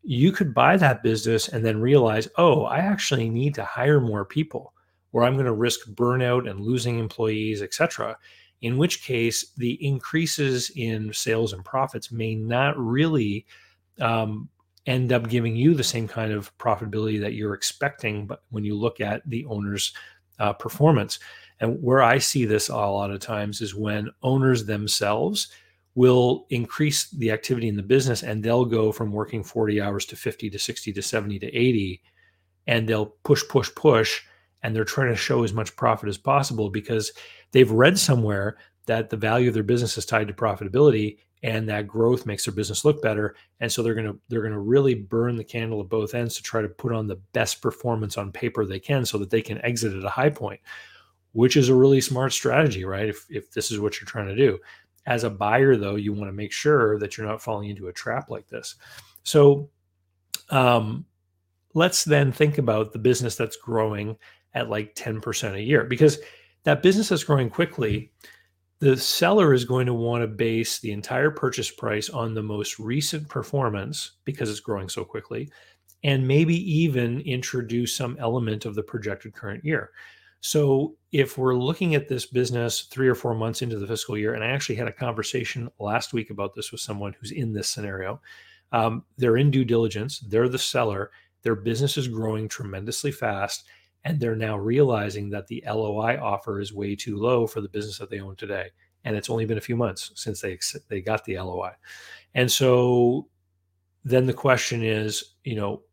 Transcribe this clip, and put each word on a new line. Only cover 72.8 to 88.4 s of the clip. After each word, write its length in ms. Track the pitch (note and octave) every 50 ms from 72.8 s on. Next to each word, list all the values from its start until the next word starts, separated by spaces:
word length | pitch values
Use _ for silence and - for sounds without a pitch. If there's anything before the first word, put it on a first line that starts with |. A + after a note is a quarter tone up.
| A2 A2 A#2+ D3 D3 - - D#3 D3+ D3
performance 840 | - C3 G#2+ - - C#3 C3+ A2+ G#2 G2+ G2 B2 D#3 - - - _ _ _
because 260 | - C#3+ - B2+ A2
it's 100 | G#2 G#2
growing 300 | _ - G#2+ G2 F#2+ F#2
so 160 | - - -
quickly, 460 | - - A2+ - _ A#2 A2+ C#3 D3 _ - - _ _ _ _ _ - _ -
and 240 | D3 C#3 C3+ C3
maybe 280 | B2+ C3+ D3+ E3+ D#3+ E3
even 640 | E3+ F#3+ G3 D3+ D3+ E3+ D#3+ C3+ B2+ A#2+ A#2 A#2+ C#3
introduce 720 | C#3+ D3 B2+ B2 B2 - - C3 A#2 G#2+ A#2 A#2+ A#2+ A#2 -
some 220 | - C3 A#2+ A#2+ -
element 460 | B2+ A2+ A#2 B2+ A#2 A2 G#2+ G#2+ -
of 80 | A#2 G#2
the 100 | G#2 G#2
projected 520 | - - A2+ G2+ G#2 G2 - - G#2+ -
current 280 | - - G2+ G2+ - E3
year. 280 | D3 D#3+ A#2 G2+ - _ - - - - _ _ _ _ _
So 540 | - - - D#3 D3 C#3 C3+ C3+ C#3+ D#3+ - _ _ _
if 280 | - C#3+ C#3 C3 - -
we're 160 | C3 B2+ B2+
looking 400 | B2 B2 C#3 E3+ - F#3+ E3+ D#3
at 120 | C#3 C#3+
this 200 | - C3 B2 -
business 540 | - B2+ B2 B2 A#2+ B2 A#2+ A#2 A#2 - -
three 260 | - _ - C3 C3
or 80 | B2+ B2
four 180 | - - B2 A2+
months 300 | A2 A2+ A2+ A2+ - A#2
into 160 | A#2+ A2+ G#2
the 80 | G2+
fiscal 280 | G2 A2+ G#2 - - A2
year, 200 | G#2+ G#2 G#2+ A#2+
and 80 | A#2 G#2+
I 60 | A2+
actually 260 | C3 C#3 - - A#2+
had 120 | G#2 B2
a 60 | A2+ -
conversation 800 | - C3 A#2+ A2+ A2 G#2+ - - B2+ A#2 - - B2+ A#2 B2 _ _
last 340 | G#2+ G2+ G#2+ B2 - - -
week 160 | A#2 G#2+ -
about 240 | G#2 G2+ G2+ G2 -
this 180 | G#2+ G#2 -
with 100 | - A#2
someone 320 | - - G#2+ G2+ G2+ G2+ F#2
who's 180 | _ - G#2
in 200 | - E3+ B2+ A2+
this 160 | G#2+ G#2 G2
scenario, 540 | - - - G#2 G2+ F#2+ F#2+ F#2 F#2+ A2+ C#3 _ - - -